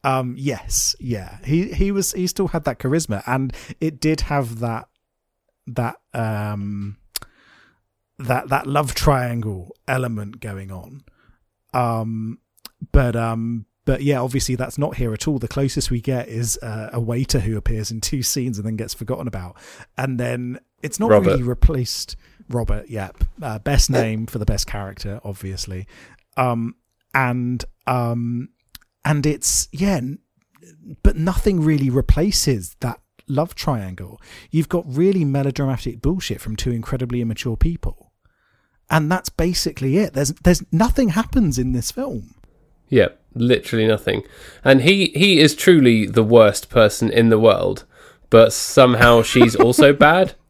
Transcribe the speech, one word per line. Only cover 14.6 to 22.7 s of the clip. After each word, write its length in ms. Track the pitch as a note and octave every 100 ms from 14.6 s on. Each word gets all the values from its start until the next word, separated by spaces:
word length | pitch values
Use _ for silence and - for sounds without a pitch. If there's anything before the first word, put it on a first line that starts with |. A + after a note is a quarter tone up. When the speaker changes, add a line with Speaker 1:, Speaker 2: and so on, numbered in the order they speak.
| B2+ C#3+
Speaker 1:
not 180 | D3 -
here 160 | A#2+
at 140 | G#2+ -
all. 120 | C#3
The 80 | A2+
closest 440 | - C#3 - -
we 100 | A#2+
get 260 | C#3 B2+ -
is, 300 | A2+ A#2 -
uh, 280 | A#2 A2 G#2+
a 80 | A#2+
waiter 400 | A2+ A#2+ C3+ B2
who 180 | G2 G#2+
appears 340 | - A2 G#2
in 100 | A2
two 220 | - C#3
scenes 340 | A#2+ C#3+ B2+ G#2
and 80 | G#2
then 80 | A2
gets 180 | G#2+
forgotten 340 | - A2 B2+ A#2+
about, 280 | G2 F2+ - - - - -
and 220 | C3+ B2
then 400 | B2 B2 B2 B2+ _ _
it's 180 | D3+ -
not 100 | A3
Speaker 2:
Robert. 220 | G#2 F#2+
Speaker 1:
really 120 | A2+
replaced. 720 | A#2+ B2 - C#3+ A#2+ - - - _ _ -
Robert, 400 | A#2+ A2+